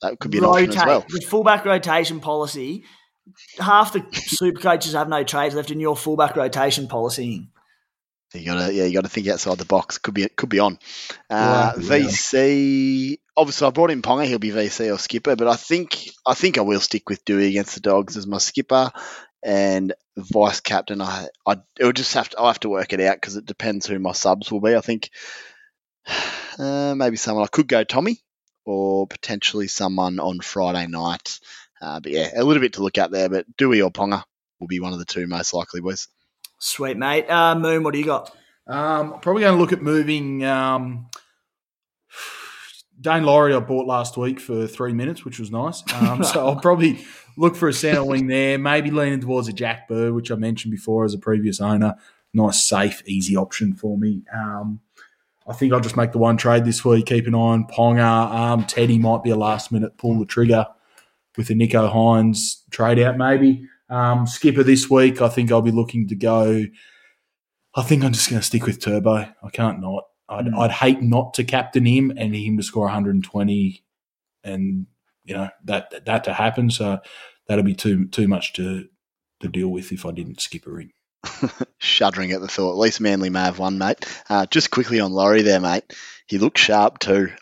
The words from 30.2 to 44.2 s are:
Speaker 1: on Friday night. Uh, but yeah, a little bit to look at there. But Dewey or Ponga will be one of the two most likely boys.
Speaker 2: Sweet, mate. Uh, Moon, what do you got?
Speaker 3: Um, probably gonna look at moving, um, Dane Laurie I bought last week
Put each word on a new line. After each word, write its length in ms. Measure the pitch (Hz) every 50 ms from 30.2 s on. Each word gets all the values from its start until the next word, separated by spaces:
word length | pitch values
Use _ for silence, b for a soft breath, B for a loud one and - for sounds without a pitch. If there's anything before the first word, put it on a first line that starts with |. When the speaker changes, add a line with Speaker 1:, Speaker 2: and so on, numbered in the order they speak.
Speaker 1:
on 200 | 76 92 92 87
Friday 460 | - - - 101 92 90 90 87 85
night. 520 | 85 85 82 85 85 85 - - - - - B B B B B B B -
Uh, 180 | - 78 76 78
but 120 | 71 71
yeah, 180 | 73 78 80 80 -
a 100 | 117 123
little 180 | 147 151 143
bit 120 | 127 - -
to 80 | 98
look 140 | 98 95 -
at 140 | 104 92 82
there. 180 | 98 95 95 90
But 160 | 95 95 87 _ - -
Dewey 240 | 135 131 117 104
or 80 | 98 90
Ponga 320 | - - 101 101 101 92 - _ _ _ _ _ _ -
will 100 | 87 85
be 120 | 92 90
one 140 | 90 90 90
of 40 | 87
the 60 | 87
two 220 | - - 92 87
most 260 | 87 87 87 90 -
likely 300 | - 87 85 - - 87
boys. 260 | 87 92 98 - - _ _ _ _ _ _ _ _ - _ - -
Speaker 2:
Sweet, 320 | - - - 135 135 123
mate. 320 | 110 131 139 147 156 - -
Uh, 280 | 170 170 170 165 165
Moon, 260 | 165 160 160 160 160
what 100 | 156 151
do 60 | 143 147
you 60 | 147
got? 260 | 156 139 - - B B B B B B B _ -
Speaker 3:
Um, 500 | 127 143 151 156 156 151 151 151 - -
probably 220 | - 175 190 220
gonna 140 | 208 196 185
look 160 | 175 175 170
at 100 | 180 143
moving, 640 | 143 147 151 156 147 147 156 147 143 139 135 135 135
um, 640 | 135 135 131 131 131 131 127 127 127 123 120 123 - B B B B B B _ _ _ _ _ _ _ _ _ _ _ _ _ B B B B B B B B B B B B B B B B _ _ 131
Dane 240 | 131 160 160 165 160
Laurie 300 | 143 143 147 147 143 139
I 40 | 123
bought 280 | 117 127 131 131 127
last 300 | 127 127 123 120 120 -
week 220 | 123